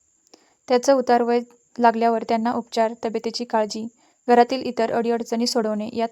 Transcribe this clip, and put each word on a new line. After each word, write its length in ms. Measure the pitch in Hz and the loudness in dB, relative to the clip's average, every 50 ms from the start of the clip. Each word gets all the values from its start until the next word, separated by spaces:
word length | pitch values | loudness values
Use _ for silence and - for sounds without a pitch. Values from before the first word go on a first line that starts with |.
| _ _ _ _ _ _ - _ _ _ _ _ _ - | _ _ _ _ _ _ -20 _ _ _ _ _ _ 0
त्याचं 260 | 254 247 247 269 277 | 0 2 4 4 2
उतारवय 460 | 262 247 247 240 240 240 233 240 240 240 240 _ _ _ _ _ - | 2 4 2 2 2 2 2 0 0 -2 -4 _ _ _ _ _ 2
लागल्यावर 440 | 233 233 226 226 233 233 226 226 | 2 2 4 4 2 2 2 0
त्यांना 300 | 220 - 233 226 226 240 | 0 -2 -2 0 0 -2
उपचार, 420 | 247 240 240 - - 233 226 220 233 - - | -2 -4 -6 -4 -2 -2 -2 -2 -2 -6 -6
तब्येतीची 400 | 226 214 226 - 233 220 - 240 | -6 -6 -6 -6 -6 -6 -8 -6
काळजी, 420 | 240 - 220 214 208 - 220 220 233 - _ _ _ _ _ _ - | -4 -2 -2 -2 -2 -4 -8 -10 -12 -14 _ _ _ _ _ _ 4
घरातील 340 | 240 240 240 240 269 254 | 6 6 6 4 2 -2
इतर 300 | - 247 240 - 226 226 | -4 -4 -2 -2 -2 0
अडीअडचणी 540 | - 233 220 233 233 233 233 - 233 226 240 | 0 -2 0 0 -2 -2 -4 -4 -4 -2 -2
सोडवणे 440 | 240 - 247 214 214 214 208 214 214 | -2 -2 -2 -2 -2 -4 -4 -6 -6
यात 160 | - 226 226 226 | -4 -4 -4 -2